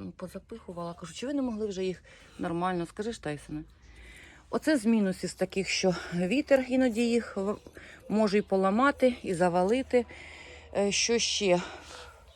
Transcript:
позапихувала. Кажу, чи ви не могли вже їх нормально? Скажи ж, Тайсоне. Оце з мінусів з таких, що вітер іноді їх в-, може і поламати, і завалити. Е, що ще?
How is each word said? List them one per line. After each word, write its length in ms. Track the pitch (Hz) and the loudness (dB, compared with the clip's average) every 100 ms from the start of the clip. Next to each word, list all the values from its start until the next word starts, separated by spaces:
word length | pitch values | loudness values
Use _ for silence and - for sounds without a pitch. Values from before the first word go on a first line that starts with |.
| 190 - | -10 -12
позапихувала. 760 | 175 190 - 233 - 175 170 | -12 -12 -14 -16 -14 -10 -10
Кажу, 200 | 170 165 | -10 -14
чи 120 | - 247 | -10 -6
ви 80 | |
не 80 | 285 | -2
могли 240 | 254 214 214 | -2 -4 -4
вже 180 | 190 | -4
їх 180 | 185 180 - - - - | -4 -6 -12 -20 -20 -8
нормально? 480 | 175 170 180 180 165 | -4 -2 0 -2 -4
Скажи 260 | - 214 | -6 -8
ж, 100 | 226 | -6
Тайсоне. 420 | 151 147 - 151 160 - - - - - - - - | -8 -8 -8 -10 -12 -18 -20 -20 -20 -20 -20 -20 -6
Оце 260 | 226 - 302 | -2 2 2
з 100 | 208 | 4
мінусів 440 | 226 190 185 180 | 4 2 0 -6
з 40 | |
таких, 340 | - 185 196 180 | -4 -4 -2 -2
що 260 | - 190 175 - | 0 2 0 -2
вітер 500 | 175 180 254 - 269 254 | -2 0 0 4 2 4
іноді 400 | 262 254 214 233 | 2 4 2 2
їх 280 | 233 220 - | 2 0 -4
в-, 200 | 196 - - - - - - | -4 -4 -10 -20 -20 -16 -2
може 300 | 208 214 208 | 2 4 2
і 40 | |
поламати, 720 | - 190 190 208 277 277 254 247 | 2 2 2 4 2 4 2 2
і 120 | - | -4
завалити. 720 | 165 180 175 185 254 262 247 233 - - - - - - - | 2 2 4 2 2 2 0 0 -6 -18 -18 -18 -20 -6 0
Е, 160 | 202 | 0
що 260 | 190 - 233 | 2 2 2
ще? 420 | - - 196 175 - - - - - - - | 0 0 4 2 2 -10 -16 -18 -18 -20 -20